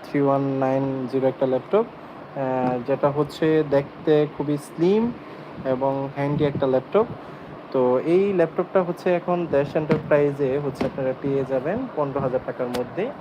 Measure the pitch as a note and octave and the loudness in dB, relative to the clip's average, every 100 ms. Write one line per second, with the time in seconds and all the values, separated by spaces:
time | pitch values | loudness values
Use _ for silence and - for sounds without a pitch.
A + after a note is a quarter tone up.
0 | - D3 C#3 C#3 C#3 C3+ C3 C3+ C3+ C3+ | -4 0 2 2 2 0 2 2 0 -2
1 | B2 C3 C3 C3 C3 B2+ - G3+ A#3 - | -2 0 0 2 0 0 2 0 0 -8
2 | - - - C#3+ C3 C3 B2+ B2+ A#2+ C3+ | -18 -16 -12 -6 -2 0 0 0 -2 0
3 | C#3+ C#3+ D3 - D#3+ D#3 D3 C#3 C#3 - | 2 2 -2 0 2 2 4 0 0 -4
4 | - D3+ D3 - C#3+ D3 - - E3+ G#3 | 2 4 2 -2 -2 -2 -6 0 4 4
5 | A#3 A#3+ - - - - C3 B2+ C3+ C3+ | 2 -4 -14 -16 -14 -6 -2 0 0 0
6 | C#3 C#3+ C#3+ C#3+ D3 C3+ C3+ C3 - G3 | -4 -2 -2 2 0 2 2 2 2 2
7 | A#3+ - - - - - - C3+ B2 B2+ | 2 -4 -12 -16 -16 -16 -2 2 4 4
8 | D3+ F3 G3+ F#3 E3 F3 F3+ G3 F3 F3 | 4 4 4 2 2 0 0 2 0 -2
9 | F#3+ F3 F3 F3 E3 C#3+ C#3 E3 D3+ D#3 | 0 0 0 -2 2 0 2 -2 0 0
10 | - D3 D3 C#3 C3+ C#3 C#3+ C3 C3 - | 4 4 4 2 0 0 -4 -2 -4 -2
11 | C3 B2+ C#3+ C#3 B2+ C3 C#3 A3 C4 D#3 | -4 -2 -2 -2 0 -2 -2 -4 -4 -2
12 | C#3+ C#3 C3+ B2 - B2 B2+ B2 B2 - | -2 0 0 -2 -4 -4 -2 -2 -4 -4
13 | A#3 - | -4 -6